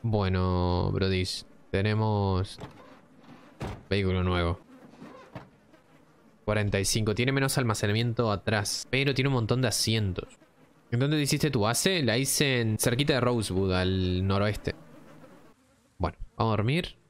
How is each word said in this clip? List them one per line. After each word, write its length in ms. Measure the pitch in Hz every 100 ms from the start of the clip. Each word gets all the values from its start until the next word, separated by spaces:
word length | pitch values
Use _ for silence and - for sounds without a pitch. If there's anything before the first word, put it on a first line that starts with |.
Bueno, 880 | 117 107 95 92 92 90 90 90 98
brodis. 540 | 98 95 95 90 - - - -
Tenemos... 880 | 98 104 107 110 104 98 92 95 - - - - - - - - - - - 98 98 -
Vehículo 320 | 98 95 92
nuevo. 380 | 90 90 82 85 - - - - - - - - - - - - _ - - - - -
Cuarenta 340 | - 107 101 98
y 60 |
cinco. 320 | 98 113 107 104
Tiene 160 | 123
menos 260 | 135 135 143
almacenamiento 720 | 117 104 107 107 120 113 117
atrás, 560 | 98 - 107 98 - -
pero 260 | 127 139
tiene 140 | 135 135
un 60 |
montón 280 | 131 110 123
de 60 | 127
asientos. 720 | - - 110 101 87 - - - _ - _ _
¿En 80 | 120
dónde 200 | 139 151
hiciste 300 | 139 147 156
tu 120 | 131
base? 420 | 104 120 190 185
La 140 | 123 113
hice 420 | 139 - 143 127
en, 180 | 113 107
cerquita 360 | 131 117 147
de 60 | 135
Rosewood, 520 | 120 123 101 92 95
al 520 | 92 92 95 92 90
noroeste. 520 | 95 98 104 104 - - - - - - - - - _ _ _ _ _
Bueno, 180 | 80 - - -
vamos 160 | 113
a 40 | 104
dormir. 420 | 104 156 - -